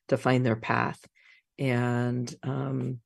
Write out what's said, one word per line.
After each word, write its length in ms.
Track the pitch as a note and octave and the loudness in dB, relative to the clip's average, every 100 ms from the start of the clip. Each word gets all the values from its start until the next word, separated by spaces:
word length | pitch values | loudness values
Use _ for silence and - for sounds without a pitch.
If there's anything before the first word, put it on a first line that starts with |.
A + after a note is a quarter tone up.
| - | -2
to 100 | C3 | 0
find 260 | B2+ B2+ B2+ | 4 4 2
their 100 | A2 | 0
path. 440 | A2+ A#2 - - - _ _ - _ - | 0 0 0 -4 -16 _ _ -20 _ -4
And, 720 | C3+ A#2+ B2 A#2+ B2 B2 A#2+ - | 0 0 2 0 0 -2 -6 -8
um, 560 | C3 C3+ C3+ C3 B2+ B2 | -6 -4 -4 -4 -4 -8